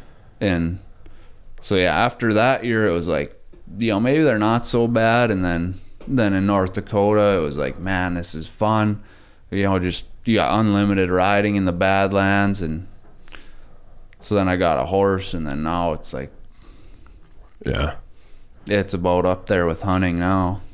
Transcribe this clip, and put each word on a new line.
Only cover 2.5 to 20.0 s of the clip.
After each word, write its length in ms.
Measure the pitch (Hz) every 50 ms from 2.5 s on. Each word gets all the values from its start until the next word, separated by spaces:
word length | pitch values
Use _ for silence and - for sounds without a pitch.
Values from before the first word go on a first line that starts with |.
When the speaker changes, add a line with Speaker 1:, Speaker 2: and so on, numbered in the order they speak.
| 135 120 -
Speaker 1:
year, 220 | 120 117 110 107
it 60 | 104 85
was 160 | 87 82 85
like, 260 | 80 73 71 - - - - - - - - - 82 95
you 120 | 113 113 107
know, 60 | 98
maybe 240 | 113 127 139 156 156
they're 160 | 143 117 107
not 280 | 107 110 113 117 117
so 200 | - - 120 117
bad. 440 | 117 117 113 113 113 113 120 120 117
And 120 | 107 95 90
then, 340 | 90 87 85 85 90 90 90 - - - - -
then 280 | - 139 127 113 101 101
in 100 | 95 95
North 300 | 101 101 98 92 92 95
Dakota, 640 | 107 98 - - 104 101 104 107 107 104 101 98 92
it 20 |
was 160 | 80 73 71
like, 220 | 73 71 65 67 -
"Man, 320 | 85 95 95 92 90 90 87
this 200 | 85 87 - -
is 120 | 80 78
fun." 560 | - - - 107 107 110 110 107 107 104 104 - - - - - - - - - -
You 120 | - 98 101
know, 160 | 98 98 92
just, 260 | 90 90 85 - - - - - -
you 80 | - 113
got 240 | 104 82 64 80 107
unlimited 480 | 110 107 101 101 101 101 101 98 95 87
riding 460 | 92 90 90 98 101 101 104 104 101
in 80 | 101 98
the 80 | 92 85
Badlands. 880 | 85 95 95 98 98 98 95 101 98 98 98 98 101 101 101 101 98
And 260 | 90 80 78 82 92 - - - - - - - - - - - - - - - - - - - - - - - - - - -
so 140 | - - 104
then 120 | 101 95 92
I 80 | 90
got 220 | 92 90 85 78 65
a 60 | 65
horse, 480 | 78 92 98 98 98 98 92 92 - -
and 140 | 87 80
then 160 | 71 69 73 76
now 300 | 80 85 87 87 85 78
it's 180 | 76 - - -
like, 180 | 65 69 - - - - - - - - - - - - - - - - - - - - - - - - - - - -
Speaker 2:
Yeah. 300 | 65 64 62 69 73 - - - - - - - - - - - - - - -
Speaker 1:
it's 280 | - 101 101 95 98 -
about 300 | 92 87 90 87 90 87
up 220 | 90 92 - -
there 200 | - 104 92 87
with 160 | 85 80 - -
hunting 360 | 101 92 92